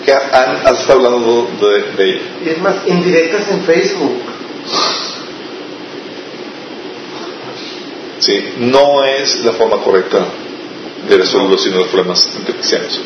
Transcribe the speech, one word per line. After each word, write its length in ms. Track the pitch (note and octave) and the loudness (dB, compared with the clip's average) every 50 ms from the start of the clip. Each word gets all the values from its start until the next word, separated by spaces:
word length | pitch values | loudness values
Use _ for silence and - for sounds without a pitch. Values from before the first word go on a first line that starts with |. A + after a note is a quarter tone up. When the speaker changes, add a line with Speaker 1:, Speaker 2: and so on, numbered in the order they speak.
| - | 4
Speaker 1:
que 80 | C#3+ | 4
han, 460 | C3+ C3 C3+ - - B2+ C3 C#3 - - - | 4 4 2 4 4 4 4 4 0 2 2
has 140 | C3+ B2 A#2+ | 2 2 4
estado 240 | - - C#3 B2+ B2 | 4 6 6 6 6
hablando 420 | A#2+ B2 A#2+ A#2 A#2 A#2+ A#2+ A#2+ - - G#2 | 6 4 4 4 4 4 4 2 0 -2 2
de, 220 | G#2 G#2 G#2 G2+ F2+ - - | 2 4 4 4 2 0 0
de 140 | G2+ G2 F#2+ | 2 2 2
ella? 100 | - A#2+ - - - - - | 2 -2 -4 -8 -10 -6 -4
Speaker 2:
Y 40 | D#3+ | -4
es 80 | D#3+ D#3+ | -2 0
más, 140 | F#3 G3 F#3 - - | 0 0 0 0 0
indirectas 600 | F#3 F3+ F3 F3 F3+ E3+ D#3+ D#3+ - G#3+ G3+ G3+ G3+ | 0 0 2 2 4 4 4 4 2 0 -2 0 0
en 120 | F#3+ E3 - | -2 -2 2
Facebook. 580 | D#3+ E3 F#3 - F#3+ - F3 D3+ C3 B2 - - - - - - - - - - - - - - - - - - - - - - - - - - - - - - - - - - - - - - - - - - - - - - - - - - - - - - - - - - - - - - - - - - - - - - - - - - - - - - - - - | 2 2 2 2 0 0 0 -2 -2 -2 -4 -6 -8 -10 -10 -12 -12 -12 -12 -8 -6 -4 -2 -2 -2 -4 -4 -6 -8 -10 -10 -12 -12 -12 -12 -12 -12 -12 -12 -12 -12 -12 -14 -14 -12 -12 -12 -12 -12 -14 -12 -14 -14 -12 -12 -12 -12 -12 -14 -14 -14 -14 -12 -12 -12 -12 -12 -14 -12 -12 -12 -12 -12 -12 -12 -12 -12 -12 -12 -12 -12 -12 -12 -12 -12 -12 -12 -12 -12 -8 -4
Speaker 1:
Sí, 340 | - - G2+ G2+ - - - | 0 0 0 0 -2 -4 -6
no 480 | B2+ A#2+ B2 C3 C#3 C#3+ C#3+ C#3+ C#3 C3+ | -2 0 4 6 6 6 6 6 4 4
es 340 | C3+ C3+ C#3 C#3 - - - A#2+ | 2 2 0 0 -2 -2 0 0
la 80 | A#2 A2+ | 0 2
forma 240 | - A2+ - G#2+ | 2 2 2 2
correcta 480 | G2 - G2+ G2 F#2 F#2 - - G2+ F#2 - - - - - - - - - - - - - - - - | 0 2 2 2 2 2 2 2 0 0 0 -6 -10 -12 -12 -12 -12 -12 -14 -14 -12 -14 -12 -12 -10 2
de 100 | - G#2 | 4 4
resolver 340 | F#2 F#2 F2+ - G2+ F#2+ F#2+ | 4 4 4 2 2 4 4
los, 140 | F#2+ F#2 - | 2 2 2
los 200 | G2 F#2 F#2 F2+ | 0 0 0 0
problemas 480 | - - F#2+ F2+ F2+ F2 F2 - - - | 2 2 0 0 2 2 0 0 0 -2
entre 180 | A2 G2 F#2 - | -8 -6 -6 -6
cristianos. 440 | - - - G#2 G2+ - - - - F2+ | -4 -2 -2 -2 -2 -2 -4 -6 -8 -8